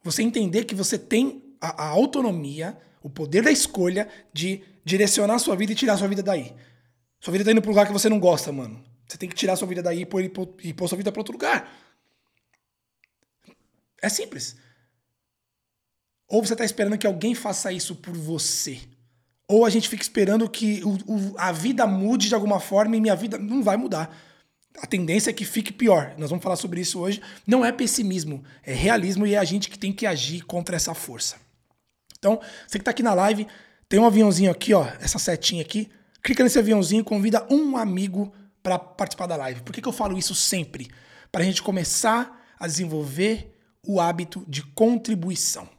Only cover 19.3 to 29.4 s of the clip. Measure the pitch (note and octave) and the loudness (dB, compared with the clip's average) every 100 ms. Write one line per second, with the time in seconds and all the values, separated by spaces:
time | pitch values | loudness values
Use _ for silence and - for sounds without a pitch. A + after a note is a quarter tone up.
19.3 | _ - G#3 A3+ A3 - G#3+ - - F#3+ | _ 2 6 6 4 0 -6 -4 0 2
20.3 | A3 A3+ - G#3+ G#3 F3+ G3 - G#3+ G3 | 2 0 -2 -2 0 -2 -2 -2 -4 -4
21.3 | G3 F#3 D#3+ G#3 B3 A3 F#3+ G3+ B3 G3+ | -2 -4 -2 -2 0 2 2 2 2 2
22.3 | A3 G#3 G3 - G3 A3 A3+ A3 F3+ A3 | 2 2 0 2 2 2 2 2 0 -2
23.3 | G#3+ G#3 C4 G#3 G3 B3 E3+ D#3+ - - | -6 -2 0 2 0 0 -4 -4 -12 -20
24.3 | _ _ _ _ - - F#3+ E3 G3 A3+ | _ _ _ _ -18 -4 -2 2 2 0
25.3 | A3+ G3+ - G#3 - A#3 F3 C#3 - D3+ | -4 -4 -4 -6 0 6 6 4 -8 -4
26.3 | E3+ F#3+ F3 F3+ E3+ F3 F3+ F3+ G#3 - | -2 -2 -2 -4 -4 -4 -4 -4 -4 -8
27.3 | - - B3+ A#3+ B3 B3 - G3+ F#3 D3+ | -10 2 4 4 0 -2 0 -2 -2 -6
28.3 | C#3 - - - B2+ F3+ A#3 F3+ F#3+ G#3 | -10 -14 -18 -8 0 2 2 2 0 2
29.3 | G3+ | 2